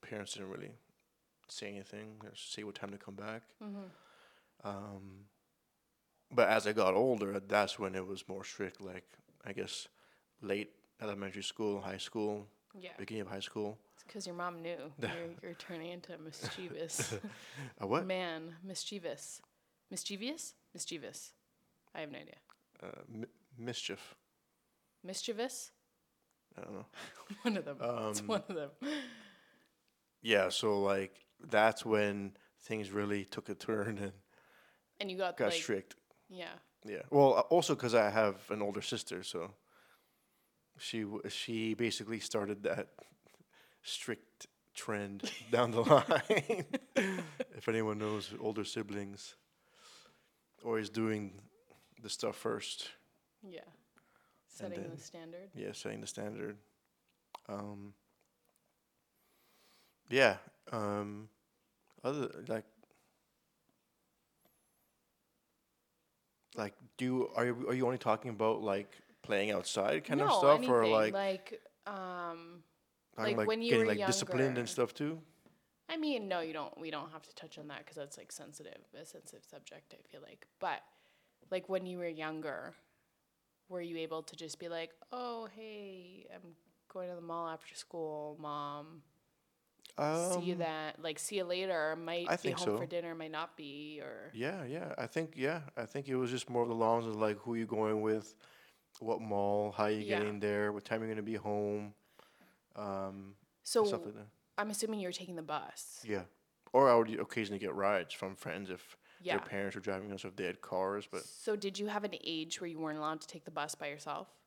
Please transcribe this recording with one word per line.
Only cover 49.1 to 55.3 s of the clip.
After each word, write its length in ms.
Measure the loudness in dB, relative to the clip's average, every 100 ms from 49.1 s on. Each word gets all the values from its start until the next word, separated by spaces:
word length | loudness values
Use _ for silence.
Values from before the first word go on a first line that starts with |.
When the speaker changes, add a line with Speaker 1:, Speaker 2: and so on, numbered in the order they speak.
| -10 -16 -18 _ _ _ _ -20 -20 -20 _ _ _ _ _
Speaker 1:
always 260 | 0 0 0
doing 500 | 0 2 2 -2 -10 -20 _ _ -20 _ -18
the 80 | -10
stuff 260 | -4 -4 -2
first. 540 | -2 -2 -4 -8 -10 -12 _ _ _ _
Speaker 2:
Yeah. 180 | -16 -16
Speaker 1:
And 1120 | -16 -20 _ _ _ _ _ _ _ -10 -8
Speaker 2:
Setting 100 | -6
Speaker 1:
then, 140 | -8 -10
Speaker 2:
the 60 |
standard. 480 | -14 -14 -14